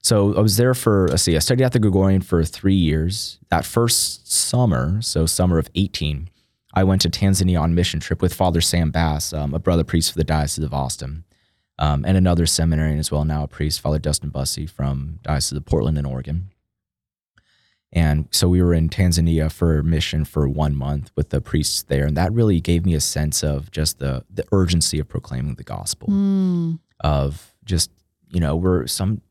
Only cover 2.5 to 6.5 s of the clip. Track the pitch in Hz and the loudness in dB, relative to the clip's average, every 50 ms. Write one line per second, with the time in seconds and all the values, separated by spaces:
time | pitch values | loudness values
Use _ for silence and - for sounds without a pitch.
2.5 | - - - 98 95 95 85 78 76 78 78 87 98 107 - - - _ - _ | -4 -2 0 2 4 4 4 2 2 0 0 -2 -2 -4 -8 -10 -12 _ -6 _
3.5 | 87 80 - - - 117 117 117 117 - - - - - _ - - - - - | -2 -2 -2 -2 -2 0 0 2 0 0 -2 -4 -6 -12 _ -4 -2 -2 -2 0
4.5 | - 120 123 113 82 60 64 76 92 107 117 - - 80 80 80 - - 92 90 | 0 2 2 2 2 0 0 -2 -2 -2 -4 -4 -2 0 0 0 0 0 2 2
5.5 | 85 82 78 - _ 87 98 95 - - 76 76 73 69 78 87 _ _ _ _ | 2 2 0 0 _ -2 -2 -2 -2 -4 -4 -4 -4 -6 -8 -12 _ _ _ _